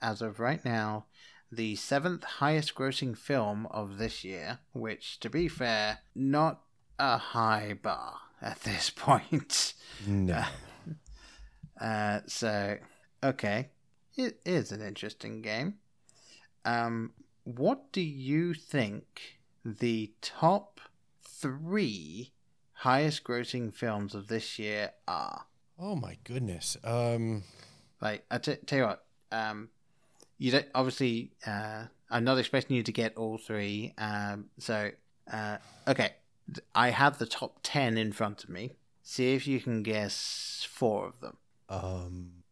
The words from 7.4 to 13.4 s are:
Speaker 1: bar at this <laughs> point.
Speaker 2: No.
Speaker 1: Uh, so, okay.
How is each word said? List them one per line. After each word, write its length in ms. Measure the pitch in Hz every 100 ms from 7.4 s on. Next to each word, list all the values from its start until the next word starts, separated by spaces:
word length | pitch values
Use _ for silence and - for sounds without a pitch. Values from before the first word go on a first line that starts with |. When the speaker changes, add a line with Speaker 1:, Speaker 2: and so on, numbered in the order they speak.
| 110 107 104 104
Speaker 1:
bar 340 | 107 82 64 - - -
at 200 | 107 -
this 280 | 110 95 -
<laughs> 60 | -
point. 800 | - 127 - 151 - - - - - - 101
Speaker 2:
No. 360 | 101 92 80 - - - - 160 156 - - - - - - - -
Speaker 1:
Uh, 400 | 113 107 104 104 -
so, 500 | - 113 104 101 104 - - _ _
okay. 460 | 139 131